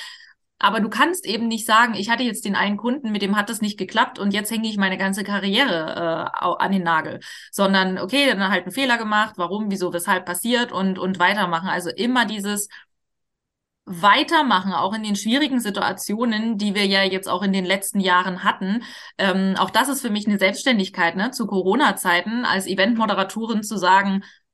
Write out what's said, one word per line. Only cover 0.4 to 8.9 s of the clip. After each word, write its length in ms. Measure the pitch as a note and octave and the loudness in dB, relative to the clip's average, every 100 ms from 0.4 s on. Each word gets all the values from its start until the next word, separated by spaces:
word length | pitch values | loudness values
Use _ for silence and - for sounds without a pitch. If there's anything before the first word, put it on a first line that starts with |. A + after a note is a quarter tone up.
| _ - | _ 0
Aber 180 | G3+ A3 | 0 2
du 100 | G#3+ | 0
kannst 380 | A3 D4+ F#4 - | 2 0 0 -4
eben 220 | A3 A#3 | -2 -2
nicht 180 | A3+ - | -2 4
sagen, 280 | A3 A#3+ | 4 4
"Ich 140 | G3+ G#3+ | 0 -2
hatte 140 | A#3 | 0
jetzt 220 | B3 G3+ | 0 -2
den 100 | G#3 | -2
einen 220 | F#3+ G3+ G3+ | 0 0 0
Kunden, 340 | A#3+ C#4+ A3+ | -2 -4 -4
mit 120 | G#3 | -2
dem 140 | G3 G#3 | 0 0
hat 140 | G3+ | -2
das 100 | G#3+ | -4
nicht 180 | G#3 - | -4 -4
geklappt 420 | F#3 A3 B3+ - | -2 0 0 -2
und 120 | G3+ | -2
jetzt 200 | G#3 G#3 | -2 -2
hänge 160 | A3+ A3 | -4 -2
ich 80 | G#3 | 0
meine 220 | F#3+ F#3 | -2 0
ganze 260 | F#3+ G3 | -2 -2
Karriere, 1080 | G3+ G3+ G3 A3 C4+ E3+ D#3+ - E3+ E3 D#3 - | -4 -2 0 2 2 0 -2 -4 -2 -2 -4 -2
äh, 80 | |
au-, 100 | F3+ | -2
an 160 | - F#3 | 0 0
den 140 | F#3+ | 0
Nagel." 340 | E3+ D#3+ D#3 - - - - | 2 0 0 -8 -14 -18 -10
Sondern, 480 | - G3 G3 F#3 F#3 | 0 2 2 2 -2
okay, 280 | F#3+ C#4 C4+ | 0 2 2
dann 200 | G3+ F#3+ | 2 0
halt 160 | F#3+ | 0
einen 80 | F3+ | -2
Fehler 240 | B3+ C4 | -2 0